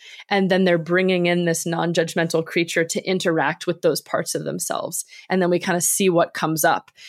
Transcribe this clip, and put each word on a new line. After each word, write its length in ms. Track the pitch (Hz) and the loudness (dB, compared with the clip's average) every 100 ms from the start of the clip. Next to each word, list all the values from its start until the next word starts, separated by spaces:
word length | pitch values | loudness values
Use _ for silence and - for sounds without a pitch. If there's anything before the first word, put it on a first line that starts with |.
| - - - | -20 -20 -2
and 220 | 202 190 | 0 2
then 140 | 185 | 4
they're 120 | 185 170 | 4 2
bringing 480 | 156 180 185 185 175 | 2 0 2 2 2
in 180 | 175 | 2
this 220 | 175 165 175 | 0 -2 -2
non-judgmental 800 | 170 165 170 165 180 165 160 | -2 -2 0 0 0 0 0
creature 400 | 160 180 165 - | -2 -2 -2 0
to 200 | 165 196 | -2 -2
interact 640 | - 185 185 160 139 160 - | -2 -2 0 0 0 -2 -6
with 160 | 175 | -2
those 180 | 165 165 | 0 0
parts 340 | - - - | -2 -4 -4
of 100 | - | -6
themselves. 600 | 151 147 - - - 175 - - - | -6 -6 -6 -6 -6 -8 -10 -16 -4
And 100 | 185 | 0
then 100 | 175 | 2
we 80 | 175 | 2
kind 180 | 180 175 | 0 -2
of 60 | |
see 260 | 156 - 190 | 0 2 2
what 260 | 170 - | 4 2
comes 300 | - 156 160 | 0 -2 2
up. 260 | 170 113 - _ | 2 2 -2 _